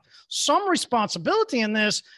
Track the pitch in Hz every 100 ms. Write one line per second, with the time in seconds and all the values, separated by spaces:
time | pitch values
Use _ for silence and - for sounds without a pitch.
0 | _ - - - - 320 403 330 - 247
1 | 208 175 170 427 440 254 214 214 208 -
2 | -